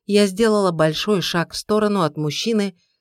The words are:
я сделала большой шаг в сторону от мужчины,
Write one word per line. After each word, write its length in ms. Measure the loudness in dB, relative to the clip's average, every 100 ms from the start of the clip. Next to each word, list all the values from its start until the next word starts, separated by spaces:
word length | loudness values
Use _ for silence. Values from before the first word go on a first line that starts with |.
я 220 | 0 2 2
сделала 460 | 2 2 2 2
большой 500 | 2 0 0 -2 -2
шаг 300 | 0 -4 -4
в 40 | -6
сторону 460 | -2 0 0 0
от 140 | -2 -2
мужчины, 600 | -6 -4 -2 -2 -2 -8 _ _